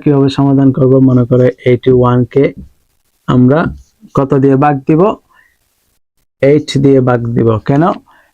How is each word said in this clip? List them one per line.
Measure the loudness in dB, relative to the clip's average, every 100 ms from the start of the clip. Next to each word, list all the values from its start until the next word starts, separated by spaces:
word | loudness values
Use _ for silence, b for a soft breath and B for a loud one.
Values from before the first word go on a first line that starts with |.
কিভাবে | 0 0 0 0
সমাধান | 0 2 0 0
করব? | 2 2 2
মনে | 2 0
করো | 0 0 -2 -2
এইটটি | -2 0 0
ওয়ান | 2 0 -2
কে | -2 -2 -4 -18 _ _ _ _ _ -4
আমরা | 0 2 0 -2 -8 -18 _ -10 -6
কত | -2 0
দিয়ে | 2 2
ভাগ | 0 -2 -2
দিব? | 0 0 -4 _ b b b _ _ _ _ _ _ _ _ 0
এইট | 0 -2 -2
দিয়ে | 2 2 0
ভাগ | -2 -2 -2
দিব। | -2 -2 -2
কেন? | -2 -2 -4 b b b